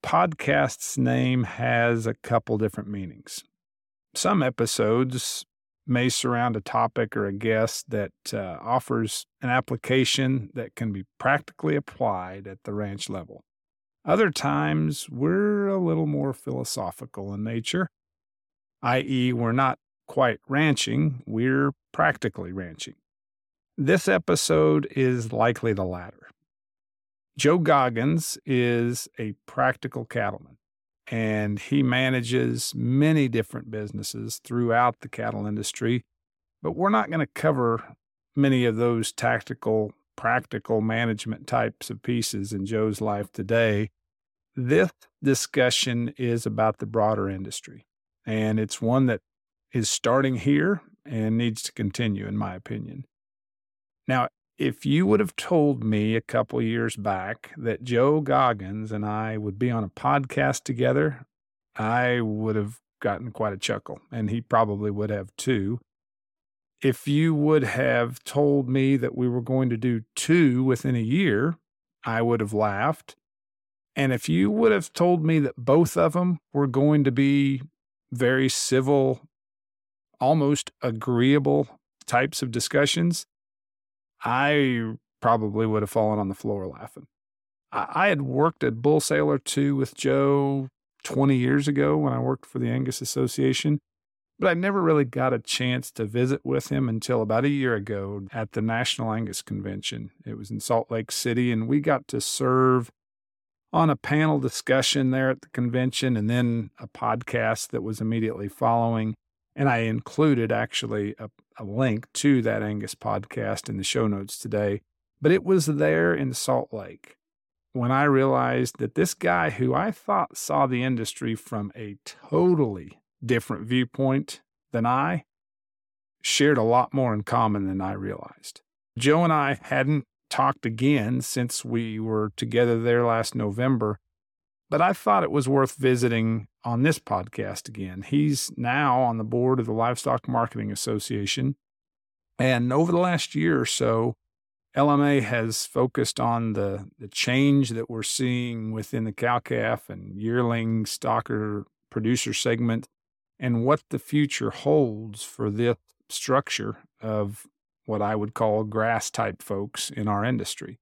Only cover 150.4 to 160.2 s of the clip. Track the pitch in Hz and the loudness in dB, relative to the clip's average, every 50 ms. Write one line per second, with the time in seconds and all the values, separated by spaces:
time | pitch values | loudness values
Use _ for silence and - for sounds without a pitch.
150.4 | 120 117 117 117 113 113 113 110 107 - - - - 123 113 110 - - 117 107 | 0 0 0 -2 -2 -2 -2 -2 -2 -4 -6 -6 -2 -2 -2 -2 -2 -2 -4 -4
151.4 | 107 107 104 104 101 _ _ _ _ _ - 117 110 113 123 120 - 107 98 - | -4 -4 -6 -8 -10 _ _ _ _ _ -6 -2 0 0 0 0 0 -4 -4 -2
152.4 | - 123 117 117 120 117 113 117 - _ _ _ _ _ _ _ _ _ _ _ | 0 0 0 0 0 0 0 -2 -4 _ _ _ _ _ _ _ _ _ _ _
153.4 | 131 127 120 117 113 135 147 151 _ _ - 139 - - - 147 147 143 - - | -2 0 0 2 4 2 2 2 _ _ -8 -8 -6 0 2 2 2 2 0 -4
154.4 | 120 110 - - - 143 151 156 139 117 107 104 110 110 101 107 - - - - | -4 -4 -6 -2 0 2 4 4 4 2 0 -6 -10 -12 -12 -12 -14 -14 -8 -4
155.4 | 113 107 101 107 120 120 113 _ _ _ _ _ _ _ - - - - 127 139 | -2 -2 0 0 0 0 0 _ _ _ _ _ _ _ -10 -8 -2 0 0 0
156.4 | - - - - 104 104 110 - - _ _ _ - 110 107 107 104 101 104 - | 0 -2 -8 -6 -6 -8 -10 -12 -18 _ _ _ -6 -4 -2 -2 -2 -4 -6 -12
157.4 | - - _ _ _ _ _ _ _ - 107 101 104 101 110 107 104 107 - - | -18 -20 _ _ _ _ _ _ _ -6 -4 -2 0 -2 -2 -2 -4 -6 -2 0
158.4 | 117 110 104 110 110 104 104 110 110 117 113 113 - - - - 110 107 92 - | 0 2 2 0 -2 -2 -2 -2 0 0 0 -2 -2 -4 -4 -4 -4 -4 -4 -8
159.4 | - - 104 98 101 107 - - - - - 120 104 104 104 101 | -8 -8 -6 -6 -6 -8 -8 -8 -8 -8 -6 -4 -2 -2 -2 0